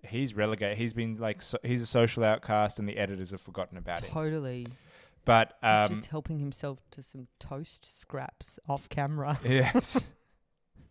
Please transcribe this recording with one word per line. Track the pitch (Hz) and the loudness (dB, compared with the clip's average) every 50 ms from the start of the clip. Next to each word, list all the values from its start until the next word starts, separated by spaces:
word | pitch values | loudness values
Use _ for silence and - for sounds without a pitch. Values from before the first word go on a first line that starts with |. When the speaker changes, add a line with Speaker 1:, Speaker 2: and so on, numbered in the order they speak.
| - | -12
Speaker 1:
he's | - 110 123 139 123 104 | -6 -4 -2 -2 -2 0
relegated. | 104 107 107 110 104 107 101 104 107 | 0 0 0 0 0 -2 -2 -2 -2
He's | 117 117 113 | -2 -2 -2
been, | 117 117 113 110 107 | -2 -4 -4 -4 -4
like, | 113 110 104 - - | -2 -4 -4 -4 -6
so, | - - 120 - | -6 -6 -4 -2
he's | 120 123 120 117 | -2 -2 0 0
a | |
social | - - 120 117 113 - 117 113 | 2 4 6 6 6 4 4 4
outcast, | 107 107 107 - - 107 107 104 104 - - | 4 4 2 2 2 2 2 2 2 0 -4
and | 104 104 | -6 -4
the | 101 | -2
editors | 107 101 95 98 95 95 87 98 | -2 -2 -2 -4 -6 -8 -8 -10
have | 92 | -12
forgotten | - - 90 98 92 - - 90 | -12 -10 -8 -6 -6 -6 -8 -10
about | 85 87 87 87 | -8 -6 -6 -6
him. | 120 - | -6 -6
Speaker 2:
Totally. | 156 160 156 156 156 156 139 127 123 123 120 117 123 - _ - - - - - _ _ - | -4 -4 -4 -2 -4 -4 -4 -6 -8 -8 -10 -12 -14 -18 _ -20 -20 -20 -20 -20 _ _ 4
Speaker 1:
But, | - 117 113 110 - - _ - | 6 8 8 6 4 0 _ 4
Speaker 2:
He's | 110 107 107 | 6 6 6
Speaker 1:
um, | 107 104 | 6 4
Speaker 2:
just | 104 107 - | 2 -2 -6
helping | - 151 156 - - 160 147 | -8 -8 -8 -8 -6 -6 -6
himself | 143 143 139 - - 143 135 - _ _ - | -6 -6 -6 -8 -8 -8 -10 -10 _ _ -20
to | - 131 | -20 -18
some | - - 135 123 - _ - | -16 -16 -18 -18 -18 _ -18
toast | - - 139 139 160 - - - - | -14 -12 -10 -10 -10 -12 -16 -18 -18
scraps | - - - - - - 135 131 - - - - - - - - - | -18 -16 -16 -14 -10 -10 -10 -10 -10 -12 -16 -18 -18 -18 -12 -6 -4
off | 139 139 - - | -4 -4 -6 -6
camera. | - 147 139 143 156 147 139 143 147 135 | -4 -2 -2 -2 -2 -2 -2 -2 -2 0
<laughs> | - | 2
Speaker 1:
Yes. | 120 127 135 131 - - 240 - - - 262 - - - _ _ _ _ _ _ _ _ _ _ _ _ - - _ | 4 4 6 6 6 4 2 2 2 2 0 0 -2 -6 _ _ _ _ _ _ _ _ _ _ _ _ -20 -20 _